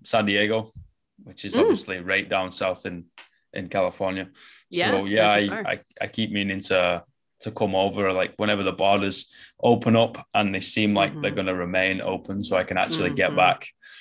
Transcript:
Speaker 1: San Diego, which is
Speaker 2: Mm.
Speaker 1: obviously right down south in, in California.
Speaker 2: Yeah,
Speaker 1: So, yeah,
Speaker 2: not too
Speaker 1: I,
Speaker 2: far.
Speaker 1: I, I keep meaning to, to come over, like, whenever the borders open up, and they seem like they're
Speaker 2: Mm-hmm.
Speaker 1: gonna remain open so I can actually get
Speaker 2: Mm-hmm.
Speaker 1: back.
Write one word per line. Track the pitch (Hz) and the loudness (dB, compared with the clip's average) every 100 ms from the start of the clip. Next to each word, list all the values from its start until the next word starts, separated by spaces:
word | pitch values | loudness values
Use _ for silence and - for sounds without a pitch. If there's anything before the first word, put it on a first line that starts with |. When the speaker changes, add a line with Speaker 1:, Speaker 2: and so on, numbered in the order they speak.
Speaker 1:
San | - 113 104 | -2 2 4
Diego, | 101 104 113 110 - - _ _ _ - | 2 2 0 -4 -12 -20 _ _ _ -20
which | - | -14
is | 202 226 | -4 2
Speaker 2:
Mm. | |
Speaker 1:
obviously | 427 240 - 92 | 4 2 -2 -8
right | 87 95 98 | -2 -2 0
down | 98 92 | -2 -2
south | - 95 90 92 | -2 -4 -2 -8
in, | 87 87 - - _ _ | -10 -14 -20 -20 _ _
in | - 90 | -10 -4
California. | 101 90 - 95 95 92 - - - _ | -2 -2 -2 -4 -4 -10 -16 -20 -20 _
Speaker 2:
Yeah, | 175 180 | -2 0
Speaker 1:
So, | 95 98 | 0 2
yeah, | 110 104 | 4 4
Speaker 2:
not | 104 | 4
too | |
Speaker 1:
I, | 101 | 2
Speaker 2:
far. | 104 101 | -2 -6
Speaker 1:
I, | - - - | -6 -10 -10
I | 104 | -8
keep | - 110 | -4 -4
meaning | 101 98 98 | -2 -2 -4
to, | - 92 87 87 - _ _ _ | 0 2 2 0 -6 _ _ _
to | - | -12
come | - 104 95 | -4 0 2
over, | 98 98 98 | 0 0 0
like, | 92 90 - | 0 -2 -2
whenever | 104 104 | 0 0
the | 95 | -2
borders | 90 95 101 98 92 - - - _ | 0 2 2 0 -4 -8 -16 -20 _
open | 123 117 120 113 | 2 4 4 4
up, | 117 - - | 4 -2 -4
and | 104 101 95 | -2 0 -2
they | |
seem | - - 104 | -2 0 2
like | 101 98 | 2 0
they're | 151 101 | -2 -4
Speaker 2:
Mm-hmm. | 98 | -4
Speaker 1:
gonna | 95 92 | -4 -4
remain | 87 92 95 95 | -2 0 0 -2
open | - 92 - 98 98 | -4 -6 -6 -8 -2
so | 92 | -2
I | |
can | 90 95 | 0 -2
actually | - - 90 | -2 0 -2
get | 80 90 | 0 0
Speaker 2:
Mm-hmm. | 76 | 4
Speaker 1:
back. | 90 - - _ - - | 4 2 -6 _ -20 -20